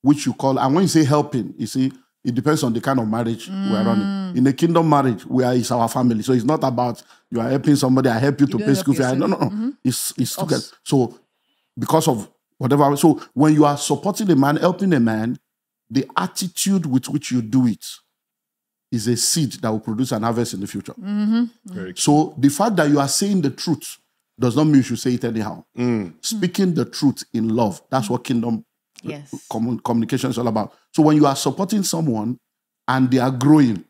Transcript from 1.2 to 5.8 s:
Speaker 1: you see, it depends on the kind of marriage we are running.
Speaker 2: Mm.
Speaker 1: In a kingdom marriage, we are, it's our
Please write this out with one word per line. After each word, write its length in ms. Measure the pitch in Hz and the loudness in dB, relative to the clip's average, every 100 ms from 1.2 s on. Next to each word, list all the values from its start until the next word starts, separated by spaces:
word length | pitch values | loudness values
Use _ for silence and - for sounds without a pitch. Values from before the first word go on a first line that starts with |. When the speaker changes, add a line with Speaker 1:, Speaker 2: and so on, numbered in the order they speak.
| 147 127 101 - | 0 -4 -6 -8
Speaker 1:
you 100 | 110 | -6
see, 240 | 135 131 - _ _ | -2 -2 -4 _ _
it 100 | 127 120 | -6 -2
depends 280 | 135 151 | 0 0
on 100 | 135 | 0
the 80 | 113 | -2
kind 180 | 139 131 | -2 -2
of 80 | 113 | 0
marriage 420 | 113 117 113 - | -2 -2 -6 -8
we 40 | 135 - - | -6 -2 0
are 80 | 110 | 2
running. 200 | 104 - | 0 -2
Speaker 2:
Mm. 300 | - - 120 | -4 -4 0
Speaker 1:
In 100 | 131 | 0
a 60 | |
kingdom 340 | 131 165 170 165 | 2 2 2 4
marriage, 360 | 143 135 110 - | 4 2 -2 -2
we 180 | 127 | 0
are, 100 | 127 123 | 2 0
it's 160 | 113 | 0
our 160 | 120 | 0